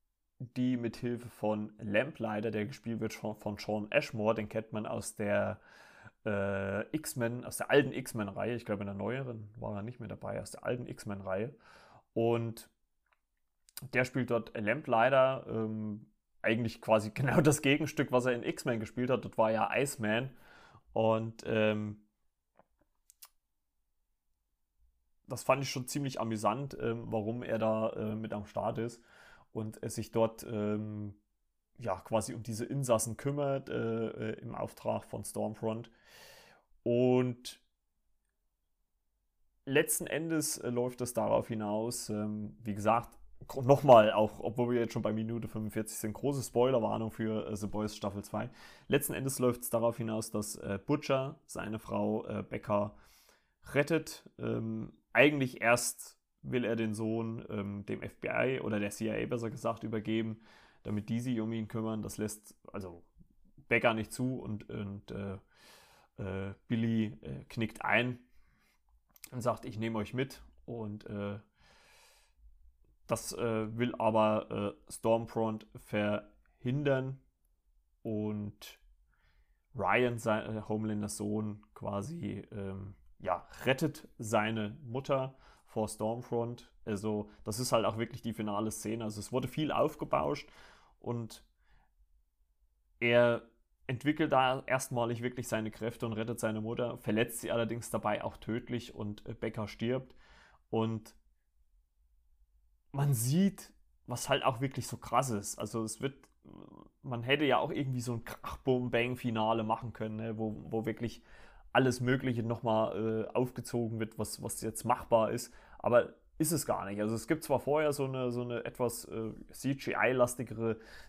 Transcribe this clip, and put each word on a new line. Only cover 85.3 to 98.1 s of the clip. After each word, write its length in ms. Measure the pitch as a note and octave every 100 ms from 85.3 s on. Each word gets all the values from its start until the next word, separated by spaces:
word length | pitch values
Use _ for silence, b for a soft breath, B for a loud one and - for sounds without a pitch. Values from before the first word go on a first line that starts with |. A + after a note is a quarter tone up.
| b b b -
vor 220 | A#2 G#2+
Stormfront. 800 | - G#2+ A#2+ B2 A#2+ A#2 A#2+ - -
Also, 440 | - G2+ G#2+ G#2 G#2 B
das 160 | - G#2+
ist 140 | B2+
halt 120 | A#2 A2+
auch 120 | A2
wirklich 240 | A2+ A#2+
die 120 | A2+
finale 360 | G#2+ G#2+ G2+ A2
Szene. 340 | - G#2 A#2
Also, 140 | A2 G#2
es 140 | G2+
wurde 160 | B2+ C3
viel 240 | - D3+
aufgebauscht 760 | D#2 D3 - D3+ C#3 D3+ D3 - B B B B _
und 440 | - A#2+ A2 - - _ _ - _ _ _ _ _ _ _ _ _ _ _ -
er 420 | A#2+ A#2+ A#2+ A#2 - _ _ _ -
entwickelt 440 | B2 C#3 D3+ D#3
da 300 | C3+ C3 C3+ -
erstmalig 560 | C3 - B2 A#2 A#2
wirklich 260 | B2 B2+ A#2
seine 240 | A2+ A2
Kräfte 340 | - A2 - A#2
und 60 |
rettet 260 | A2 A2+ A#2
seine 220 | A2 A2
Mutter, 380 | G#2+ A#2+ A#2+ B2
verletzt 420 | - G#2+ A#2+ -
sie 100 | A#2
allerdings 400 | A#2 A2+ A#2 -
dabei 320 | A2 G#2+